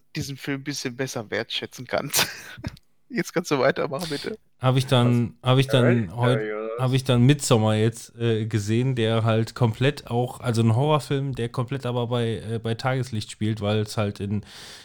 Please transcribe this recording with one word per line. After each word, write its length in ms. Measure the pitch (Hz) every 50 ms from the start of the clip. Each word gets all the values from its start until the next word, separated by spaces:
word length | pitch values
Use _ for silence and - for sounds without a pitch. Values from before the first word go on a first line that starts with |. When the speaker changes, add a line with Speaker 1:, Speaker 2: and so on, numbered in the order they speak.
| _ _ -
Speaker 1:
diesen 220 | 156 139 135 139 131
Film 240 | - 147 139 139
ein 20 | 135
bisschen 320 | 147 139 - - 131 120
besser 340 | 123 135 127 - 127 107 95
wertschätzen 560 | 92 101 117 - - - 120 - - - 127 -
kannst. 400 | - - - - - - - -
<laughs> 640 | - - - - - - - - - - - _ _ _ _ -
Jetzt 240 | 262 233 - - -
kannst 180 | 165 - -
du 80 | 151 135
weitermachen, 500 | 123 135 165 - 165 156 135 135 180 160
bitte. 300 | 143 143 - - 220 - _ _ _ _
Speaker 2:
Hab 160 | - 131 127 135
ich 80 | 131 -
dann, 480 | 135 123 120 123 120 120 120 107 - -
Speaker 3:
Was? 0 |
Speaker 2:
hab 160 | - 127 127 135
ich 120 | 127 131
dann 460 | - 127 123 123 120 117 110 82 90
Speaker 3:
Hereditary 0 |
Speaker 2:
heut-, 380 | 117 120 123 113 110 107 107 107
Speaker 3:
oder 160 | 107 110 110 113 120
was? 0 |
Speaker 2:
hab 160 | 131 127 131
ich 100 | 135 131
dann 200 | - 127 120 120
Midsommar 500 | 131 147 139 - - 127 110 107 110 107
jetzt, 400 | 107 110 117 113 - - - - 117
äh, 280 | 117 117 113 107 110
gesehen, 500 | 110 117 107 98 104 110 117 127 135 131
der 280 | 120 110 110 113 113 110
halt 320 | 113 110 113 113 - -
komplett 520 | - 123 117 110 - 127 139 147 - - -
auch, 300 | - - 123 240 - -
also 220 | - 127 113 117
ein 140 | 113 117 110
Horrorfilm, 580 | 120 139 151 156 147 135 - 147 139 139 139 127
der 140 | 113 117 117
komplett 360 | - - 123 - 143 135 -
aber 220 | 123 120 123 120 113
bei, 300 | 123 120 117 113 110 95
äh, 220 | - 107 117 113
bei 140 | 110 113 117
Tageslicht 560 | 113 - 131 131 131 123 - 113 110 - -
spielt, 300 | - - 107 107 110 107
weil 180 | 101 104 107 107
es 180 | 107 104 - 117
halt 220 | 107 101 101 -
in, 240 | 101 101 107 101 - - - - - - - -